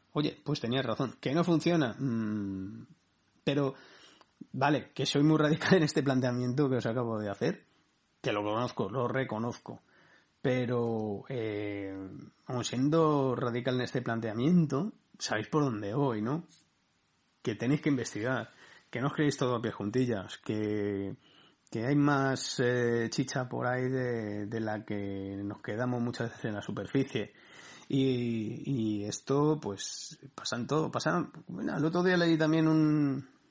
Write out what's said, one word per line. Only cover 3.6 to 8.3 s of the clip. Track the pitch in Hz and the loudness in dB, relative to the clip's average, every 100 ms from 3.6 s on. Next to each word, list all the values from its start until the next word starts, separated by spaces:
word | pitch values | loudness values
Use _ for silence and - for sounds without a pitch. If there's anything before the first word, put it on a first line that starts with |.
| 139 - - - - - - - - | 0 -2 -20 -20 -20 -20 -20 -20 -10
vale, | 131 139 139 - | 0 2 2 0
que | - 139 | -4 0
soy | 143 | 4
muy | 151 156 | 6 6
radical | 147 165 - 190 | 4 4 6 6
en | |
este | 151 160 | 6 2
planteamiento | 135 127 123 123 123 127 139 | 2 2 2 0 0 2 2
que | 123 | 2
os | 117 | 0
acabo | 120 117 107 | 0 -2 -2
de | 104 | -4
hacer, | 98 143 202 _ _ _ _ _ - | -2 -2 -2 _ _ _ _ _ -6
que | 127 | -2